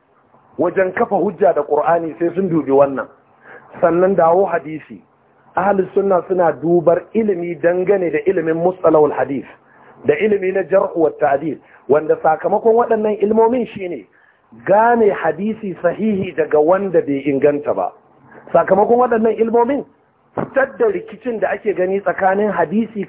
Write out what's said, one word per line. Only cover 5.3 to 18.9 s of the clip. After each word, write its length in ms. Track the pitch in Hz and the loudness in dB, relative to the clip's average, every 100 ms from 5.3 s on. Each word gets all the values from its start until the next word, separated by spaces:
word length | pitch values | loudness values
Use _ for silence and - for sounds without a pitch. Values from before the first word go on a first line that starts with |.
| _ _ - | _ _ -2
Ahlus 300 | 190 196 185 | 0 0 -2
sunna 300 | 202 196 180 - | -2 0 0 0
suna 240 | 185 165 | 0 0
dubar 500 | 139 156 175 165 175 - | 0 2 2 4 2 0
ilimi 400 | 214 214 175 175 160 | -2 -2 -2 -6 -2
dangane 480 | 165 180 180 202 170 | -2 0 0 0 0
da 60 | 151 165 | -2 -2
ilimin 320 | 185 160 165 | 0 -2 0
mustalahul 560 | 175 185 165 156 151 | -2 0 2 4 4
hadith, 320 | 131 131 139 - - _ _ - - - | 0 -4 -6 -10 -18 _ _ -20 -6 -2
da 100 | 147 | 0
ilimi 340 | 214 233 185 | 0 0 -2
na 100 | 190 | -4
jarh 260 | 160 190 196 170 | 0 0 0 0
wa 160 | 151 - | -2 0
ta'dil, 400 | 147 139 160 123 - - - | 0 0 -4 -10 -14 -10 0
wanda 280 | 147 156 160 | 0 2 0
sakamakon 500 | 165 156 165 202 220 | 0 0 -2 0 2
waɗannan 480 | 226 233 226 214 208 | 2 2 0 -2 0
ilmomin 460 | 202 220 226 247 226 | 2 4 4 2 -4
shine 400 | - 180 147 92 _ _ _ _ - - | -8 -10 -10 -14 _ _ _ _ -8 0
gane 400 | 202 226 240 208 | 4 4 4 2
hadisi 640 | - 165 151 208 220 196 170 | 0 -2 -4 -6 -6 -8 -4
sahihi 540 | 175 - 220 196 185 165 | -4 -2 -2 -2 -4 -4
daga 240 | 151 151 | 0 2
wanda 420 | 151 190 196 170 | 4 2 2 0
bai 220 | 147 139 139 | 0 -2 -2
inganta 460 | 135 147 147 135 | 2 2 0 -2
ba. 180 | 95 92 - _ _ _ - - | -4 -4 -8 _ _ _ -20 -2
Sakamakon 480 | 170 160 190 208 | 0 2 2 4